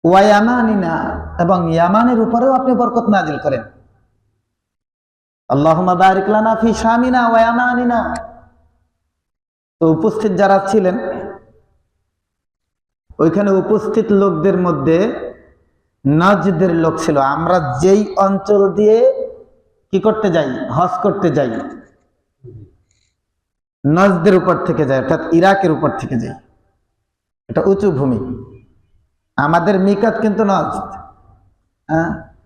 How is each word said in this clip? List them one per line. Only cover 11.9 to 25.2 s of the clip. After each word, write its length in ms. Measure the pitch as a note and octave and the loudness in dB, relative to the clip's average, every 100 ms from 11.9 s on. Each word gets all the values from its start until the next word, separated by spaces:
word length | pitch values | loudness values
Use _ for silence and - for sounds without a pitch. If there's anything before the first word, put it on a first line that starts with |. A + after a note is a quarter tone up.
| _ _ _ _ _ _ _ _ _ _ _ _ - | _ _ _ _ _ _ _ _ _ _ _ _ -2
ওইখানে 320 | D#3+ E3 G3+ | 0 0 0
উপস্থিত 600 | F#3+ F#3 G#3 - A#3 G#3+ | 0 0 -2 0 -2 2
লোকদের 460 | G3+ G3 D#3+ F3+ F#3+ | 2 2 0 0 0
মধ্যে 760 | F3+ D3+ C#3 E3 A3+ - - - _ _ _ _ _ _ C3+ | 0 -2 0 2 0 -4 -12 -16 _ _ _ _ _ _ 0
নাজদের 680 | D3+ F3+ G3+ F3 E3 F#3 | 2 4 2 0 0 0
লোক 220 | E3 E3 E3 | 2 0 -2
ছিল। 200 | - C#3+ | -2 0
আমরা 600 | C3+ D3 E3 F3+ C#3 B2 | 0 -2 0 0 -2 0
যেই 340 | F3+ G3+ G#3 - | 2 2 2 0
অঞ্চল 580 | G3 G3 G3+ G#3 G3 | 0 0 0 2 2
দিয়ে 400 | F3+ G#3+ A3 C4 - - - - _ _ _ _ | 2 4 4 4 0 -8 -12 -20 _ _ _ _
কি 80 | F#3+ | 0
করতে 300 | G#3+ - G3+ | 0 0 0
যাই, 400 | E3 C#3 B2 - | 0 -2 -6 -6
হজ 200 | B2 F3+ - | -2 -2 -2
করতে 260 | G#3 - F3 | -2 0 -2
যাই, 300 | D3 B2+ A2+ - - - _ _ _ _ _ B2+ G#2 G2+ _ _ _ _ _ _ _ _ _ _ _ C#3 | 0 -2 -4 -10 -16 -20 _ _ _ _ _ -20 -20 -20 _ _ _ _ _ _ _ _ _ _ _ 0
নাজদের 500 | E3 G3 F3+ F3+ F#3 | 2 2 4 2 2
উপর 300 | F3+ E3+ - | 2 -2 -2
থেকে 200 | D#3+ C#3 | -2 0
যাই, 140 | C3+ | -2
অর্থাৎ 200 | B2+ E3 | 0 -4